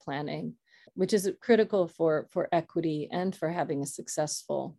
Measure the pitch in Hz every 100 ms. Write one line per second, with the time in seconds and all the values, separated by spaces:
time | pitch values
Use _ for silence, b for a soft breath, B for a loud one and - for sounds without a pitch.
0 | - 139 147 151 - - b b b -
1 | 185 214 190 - - 226 220 202 170 -
2 | 165 151 - 185 - 170 165 170 165 151
3 | 147 170 185 180 160 170 156 143 143 -
4 | - - 151 - - 143 135